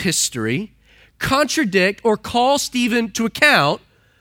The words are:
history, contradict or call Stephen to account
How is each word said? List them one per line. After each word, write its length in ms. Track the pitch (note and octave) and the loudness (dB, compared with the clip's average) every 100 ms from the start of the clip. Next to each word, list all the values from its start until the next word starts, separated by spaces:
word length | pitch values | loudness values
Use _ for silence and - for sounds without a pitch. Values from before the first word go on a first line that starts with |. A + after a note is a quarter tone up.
history, 720 | F#3+ - - B2 A2 C#3+ G#3+ _ _ _ _ - | -2 -2 -4 -4 -4 -4 -6 _ _ _ _ -8
contradict 800 | - C#4 D4+ D#4+ A3+ F#3+ F#3 G3+ | -2 0 0 -2 0 2 0 0
or 120 | A3+ G#3+ | 0 -2
call 420 | - A#3+ B3+ C#4+ | -2 0 2 0
Stephen 540 | - B3 A#3+ A#3 A3 | -2 -2 0 0 -2
to 140 | - A3+ | -2 -4
account 540 | - D4 A3 C#3+ E3 _ _ _ _ | 2 4 4 2 -2 _ _ _ _